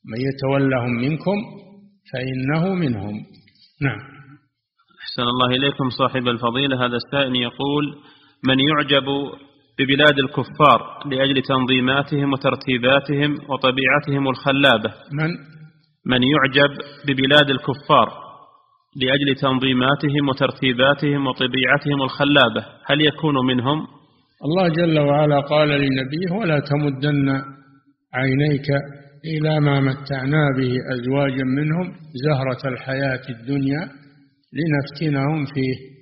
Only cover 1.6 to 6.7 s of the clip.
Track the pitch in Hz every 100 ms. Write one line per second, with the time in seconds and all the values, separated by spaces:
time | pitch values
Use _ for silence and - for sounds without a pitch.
1.6 | - - - _ _ 131 131 131 131 160
2.6 | 185 185 151 110 104 107 - - _ _
3.6 | _ _ 143 104 - - 135 143 _ _
4.6 | _ _ _ _ - - 120 123 123 127
5.6 | 139 143 131 113 127 131 123 117 120 123
6.6 | 139